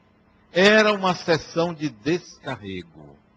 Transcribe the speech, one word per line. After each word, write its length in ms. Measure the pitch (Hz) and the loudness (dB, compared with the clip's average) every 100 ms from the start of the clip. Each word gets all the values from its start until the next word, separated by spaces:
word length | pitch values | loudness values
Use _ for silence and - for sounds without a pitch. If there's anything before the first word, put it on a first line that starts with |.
| _ _ _ _ _ | _ _ _ _ _
Era 400 | 175 202 214 214 | 2 4 6 4
uma 220 | 202 185 | 0 -2
sessão 580 | 170 - 151 - 165 175 | -2 -2 -2 -2 -4 -4
de 160 | 156 151 | -4 -8
descarrego. 1300 | 113 143 175 - - 143 113 98 92 85 78 71 71 _ | -6 -4 -4 -6 -16 -14 -12 -12 -12 -14 -20 -20 -20 _